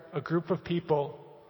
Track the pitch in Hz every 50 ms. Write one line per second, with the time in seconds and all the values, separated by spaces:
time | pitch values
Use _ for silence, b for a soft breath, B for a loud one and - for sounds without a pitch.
0 | - - - 151 127 - 160 175 165 - 190 170 - - 175 170 - - 156 147
1 | 143 123 - - - - - - B B